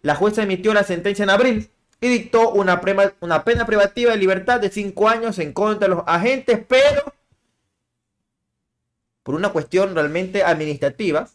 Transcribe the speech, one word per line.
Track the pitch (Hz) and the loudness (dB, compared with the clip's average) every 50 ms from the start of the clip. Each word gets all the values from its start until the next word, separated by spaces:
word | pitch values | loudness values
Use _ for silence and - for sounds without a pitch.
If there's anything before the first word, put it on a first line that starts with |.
la | - 143 147 | 0 -2 -2
jueza | 151 185 214 214 226 214 | 0 0 0 0 0 -2
emitió | 196 190 185 185 214 214 | -2 -4 -2 0 0 2
la | 208 202 | 2 0
sentencia | - 185 170 175 202 202 202 208 | 0 -4 -4 -4 -4 -2 -2 0
en | 196 | 2
abril | 196 196 247 254 226 214 - _ _ _ _ _ _ _ | 2 4 4 2 2 -2 -6 _ _ _ _ _ _ _
y | - 247 | -2 0
dictó | 247 233 233 - - 226 226 226 | 0 0 -2 0 2 4 4 4
una | - 202 196 185 180 175 | 2 2 2 2 0 0
prema-, | - 185 196 196 196 196 - _ | 0 -2 2 2 2 0 0 _
una | 175 170 165 190 - | -4 -2 -2 0 0
pena | 226 233 233 233 | 0 0 0 0
privativa | 226 214 208 202 202 _ 240 240 240 | 0 2 2 2 2 _ 0 2 2
de | 220 | 2
libertad | 208 190 190 190 190 185 240 247 247 | 2 2 2 0 0 0 0 0 0
de | 208 190 | 0 -4
cinco | - 208 202 196 185 - 208 | -4 -6 -8 -8 -2 0 2
años | 220 226 226 226 226 196 185 | 2 2 0 -2 -6 -4 -6
en | 160 147 127 | -6 -6 -4
contra | - 208 214 214 214 202 | -2 -2 -2 0 0 0
de | 190 185 | 0 0
los | 170 - | -2 -2
agentes, | - 165 170 190 247 269 262 262 - 233 226 214 | -2 -2 0 0 0 -2 -2 0 0 -2 -2 0
pero | _ 254 262 - - - 571 571 554 _ _ _ _ _ _ _ _ _ _ _ _ _ _ _ _ _ _ _ _ _ _ _ _ _ _ _ _ _ _ _ _ _ _ _ _ _ _ _ _ _ _ _ | _ 2 4 4 4 4 2 -4 -6 _ _ _ _ _ _ _ _ _ _ _ _ _ _ _ _ _ _ _ _ _ _ _ _ _ _ _ _ _ _ _ _ _ _ _ _ _ _ _ _ _ _ _
por | - 135 | -8 -4
una | 156 190 202 | -4 -4 -2
cuestión | 190 165 139 - - 185 196 190 139 | -2 -4 -6 -2 0 0 0 0 0
realmente | 160 151 147 156 175 185 185 185 202 180 | -2 -2 -2 -2 -6 -6 -4 -2 0 0
administrativa | 170 165 156 156 151 147 135 - 139 135 - 214 180 147 - 254 - | 0 0 -2 -2 -6 -6 -4 -4 -4 -4 -4 -4 -2 -2 -2 -4 -6